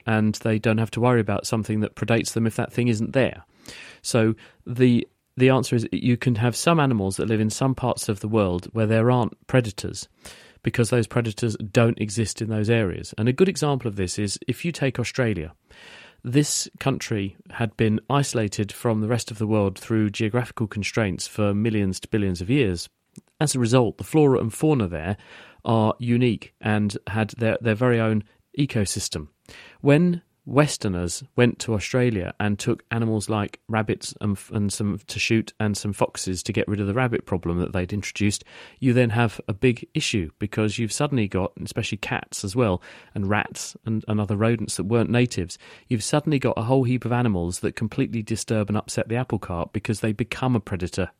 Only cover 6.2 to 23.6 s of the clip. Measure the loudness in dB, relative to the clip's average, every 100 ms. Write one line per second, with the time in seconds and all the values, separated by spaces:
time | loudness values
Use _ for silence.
6.2 | 2 2 2 2 2 4 4 2 0 -2
7.2 | 0 2 0 0 0 0 -2 -2 -4 -4
8.2 | 0 2 2 0 -4 -2 2 4 4 4
9.2 | 2 -4 0 0 2 -4 -8 -10 -14 _
10.2 | -20 -20 -20 _ -2 0 2 2 0 0
11.2 | -2 -2 -2 -2 0 4 4 4 -2 -2
12.2 | -4 -4 -4 -2 2 2 2 -4 -8 -2
13.2 | 0 4 2 2 0 0 -2 -4 -4 -2
14.2 | -4 -4 -6 -4 -6 -2 -2 -2 -4 -2
15.2 | 0 -2 -6 -14 _ -20 -20 -20 -20 _
16.2 | 0 2 2 0 -6 -4 -2 -2 -2 -4
17.2 | -4 -8 -12 -4 -4 0 2 2 0 0
18.2 | 0 0 -2 -2 -6 -2 -2 0 0 -2
19.2 | -4 -4 0 2 2 -2 -2 0 0 0
20.2 | -2 -2 -4 -4 -4 -4 -4 -2 -2 -2
21.2 | -6 -2 0 2 2 2 0 -2 -4 -2
22.2 | 0 -2 0 0 2 -2 -8 _ _ -20
23.2 | -16 -4 -2 2